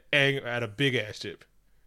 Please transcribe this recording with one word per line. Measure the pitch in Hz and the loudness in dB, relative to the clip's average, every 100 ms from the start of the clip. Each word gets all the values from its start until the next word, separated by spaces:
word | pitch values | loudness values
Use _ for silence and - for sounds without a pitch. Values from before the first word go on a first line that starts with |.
| - | 0
aim | 143 139 139 120 | 4 4 2 -4
at | 120 | -4
a | 117 | -4
big-ass | 101 139 123 104 - | 0 2 2 -4 -8
ship. | 101 - - _ _ _ | -10 -10 -18 _ _ _